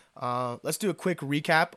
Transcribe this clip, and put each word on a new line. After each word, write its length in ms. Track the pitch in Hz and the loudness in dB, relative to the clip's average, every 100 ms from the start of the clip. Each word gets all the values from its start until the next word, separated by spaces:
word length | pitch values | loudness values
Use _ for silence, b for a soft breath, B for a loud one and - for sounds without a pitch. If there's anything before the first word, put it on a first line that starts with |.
| b - | b -8
Uh, 420 | 123 123 123 120 | -4 -2 -4 -6
let's 140 | 135 - | -6 -2
do 120 | 208 | -2
a 40 | |
quick 260 | 160 185 170 | -2 -2 -2
recap 500 | 139 147 147 160 170 | -2 -2 4 4 4